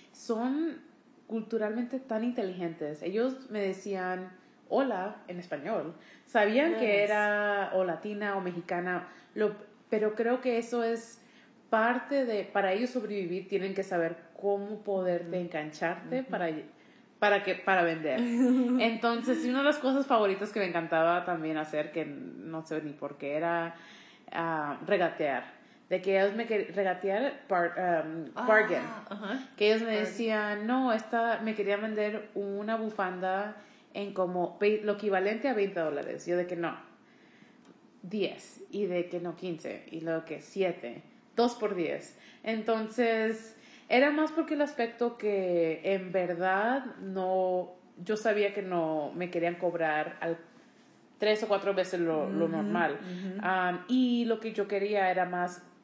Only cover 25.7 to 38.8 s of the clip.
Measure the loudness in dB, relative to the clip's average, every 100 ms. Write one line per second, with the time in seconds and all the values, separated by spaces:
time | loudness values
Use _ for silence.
25.7 | -16 -4 -2 2 4 4 2 0 0 0
26.7 | 0 0 0 0 0 -2 -4 -2 2 2
27.7 | 0 0 0 0 -6 -8 -2 6 6 6
28.7 | 0 -2 -10 -12 -10 -6 -8 -6 2 4
29.7 | 4 2 0 -2 -2 0 0 0 -2 0
30.7 | 2 2 0 0 0 2 0 -2 -2 0
31.7 | 0 0 0 -2 -2 -6 -6 -4 -4 -2
32.7 | -2 -2 -2 -4 -2 -2 -2 -4 -10 -18
33.7 | -20 -12 -8 -6 -2 0 0 -2 2 2
34.7 | 4 0 0 2 2 2 0 0 2 0
35.7 | 0 -2 -2 -4 -6 -2 0 0 -2 -4
36.7 | -6 -16 -20 -20 -20 -20 -20 -20 -20 -20
37.7 | -20 -20 -18 -6 -2 -2 -2 -16 -18 -8
38.7 | -4